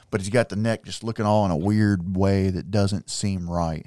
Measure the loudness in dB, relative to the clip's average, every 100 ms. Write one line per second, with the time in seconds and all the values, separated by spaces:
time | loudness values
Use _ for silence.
0 | _ -4 0 0 0 0 -2 -2 -6 -10
1 | -6 -2 2 4 2 2 2 4 4 2
2 | 0 0 2 2 2 -2 -2 0 0 -2
3 | -6 -6 -4 -4 -4 -2 -2 -4